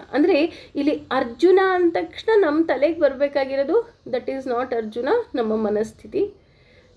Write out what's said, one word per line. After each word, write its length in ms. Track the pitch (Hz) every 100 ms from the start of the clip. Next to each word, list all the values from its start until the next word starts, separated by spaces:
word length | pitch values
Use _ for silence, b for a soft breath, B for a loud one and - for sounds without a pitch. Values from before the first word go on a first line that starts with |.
| -
ಅಂದರೆ 600 | 247 339 311 339 - - 311
ಇಲ್ಲಿ 280 | 285 226 -
ಅರ್ಜುನ 480 | 254 247 233 349 381 381
ಅಂದ 240 | 370 339
ತಕ್ಷಣ 480 | 359 339 - - 440
ನಮ್ಮ 240 | 330 302 320
ತಲೆಗೆ 340 | 262 294 330
ಬರಬೇಕಾಗಿರೋದು 960 | 285 262 285 285 269 269 277 427 466 _ -
that 180 | 247 -
is 220 | 269 262
not 280 | 240 247 233
ಅರ್ಜುನ, 340 | 220 214 269 466 453 277
ನಮ್ಮ 200 | 220 220
ಮನಸ್ಥಿತಿ. 800 | 220 208 220 - 214 247 403 b b b b b b